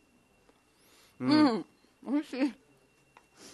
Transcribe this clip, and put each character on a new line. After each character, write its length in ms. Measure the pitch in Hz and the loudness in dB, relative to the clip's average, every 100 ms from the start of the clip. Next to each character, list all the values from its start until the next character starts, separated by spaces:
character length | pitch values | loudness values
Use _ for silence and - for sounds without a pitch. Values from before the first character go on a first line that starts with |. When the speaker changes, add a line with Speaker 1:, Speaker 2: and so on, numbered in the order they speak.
| _ _ _ _ _ _ _ _ _ _ _ - | _ _ _ _ _ _ _ _ _ _ _ -6
Speaker 1:
ん。 80 | 127 | 2
Speaker 2:
う 260 | 302 294 | 4 4
ん。 120 | 214 - _ _ _ - | 2 -6 _ _ _ -6
美 120 | 285 | -6
味 100 | 302 | -4
し 40 | 254 | -4
い。 140 | 277 - _ _ _ _ _ - - - - | -4 -4 _ _ _ _ _ -20 -20 -20 -20